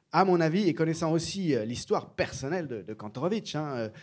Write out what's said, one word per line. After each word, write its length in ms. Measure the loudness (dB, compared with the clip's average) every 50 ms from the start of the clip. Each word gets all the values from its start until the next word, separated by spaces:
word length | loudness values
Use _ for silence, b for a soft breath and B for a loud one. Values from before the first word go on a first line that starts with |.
| B _
à 120 | 4 4 6
mon 160 | 6 6 4
avis, 280 | 4 4 2 2 2 2
et 60 | 2
connaissant 380 | 2 0 0 0 0 0 0
aussi, 420 | 2 0 0 -2 -4 -2 0 2 2
euh, 100 | 2 0
l'histoire 520 | -2 -4 -6 -2 0 0 0 -2 -4 -4
personnelle 500 | -2 -2 -2 -2 -6 -4 -4 -4 -4 -4
de, 160 | -4 -8 -8
de 120 | -8 -10 -12
Kantorowicz, 600 | -10 -10 -10 -6 -4 -2 -2 -2 -2 -4 -6 -6
hein, 220 | -4 -4 -4 -4
euh, 120 | -4 -6 -6 B B